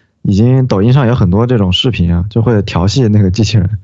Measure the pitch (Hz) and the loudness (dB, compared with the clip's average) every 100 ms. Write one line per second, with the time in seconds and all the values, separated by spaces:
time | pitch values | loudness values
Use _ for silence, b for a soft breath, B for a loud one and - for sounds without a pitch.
0 | b b - 98 120 131 127 98 113 135 | b b -2 0 2 2 0 0 2 2
1 | 120 123 95 98 120 123 92 - 135 - | 0 0 0 0 0 0 0 -2 -2 -2
2 | 85 85 98 120 110 107 95 85 95 139 | -2 -2 -2 -2 0 0 -2 -2 -2 0
3 | 113 104 95 95 107 110 92 107 | 0 2 0 0 0 0 -2 -4